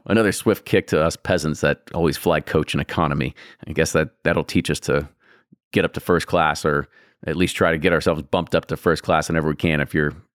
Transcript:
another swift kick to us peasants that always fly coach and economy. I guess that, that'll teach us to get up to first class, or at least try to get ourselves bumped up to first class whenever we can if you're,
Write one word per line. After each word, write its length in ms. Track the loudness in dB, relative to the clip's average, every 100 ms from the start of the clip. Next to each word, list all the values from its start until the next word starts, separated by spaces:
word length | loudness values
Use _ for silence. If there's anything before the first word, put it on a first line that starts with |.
| 0
another 240 | 2 2
swift 340 | 2 0 0 2
kick 220 | 0 2
to 140 | 2
us 140 | 2 0
peasants 460 | -2 0 0 -2
that 200 | 0 -2 -6 -2
always 220 | 0 0
fly 220 | 0 0
coach 360 | 0 -2 0 -4
and 60 |
economy. 540 | -4 -2 0 0 -4 -8 -20 -20 -10
I 60 |
guess 180 | -2 0
that, 200 | 0 -2 _
that'll 220 | -2 0 0
teach 260 | -2 0
us 80 | -4
to 280 | -2 -2 -2 _ _ _ _ _ _
get 120 | 0 0
up 100 | -2
to 60 |
first 280 | 0 0 2
class, 360 | 2 2 0 0
or 220 | -2 -4 _ _ _ -6
at 80 | -2
least 220 | -2 2
try 160 | 0
to 60 | 2
get 140 | 2
ourselves 300 | 2 2 -2
bumped 320 | -2 -4 0 -2
up 120 | -2
to 100 | -4
first 260 | 0 0
class 260 | 0 0 0
whenever 200 | -2 -2
we 80 | -2
can 240 | 0 0
if 120 | -2
you're, 200 | -2 -2 -4 -16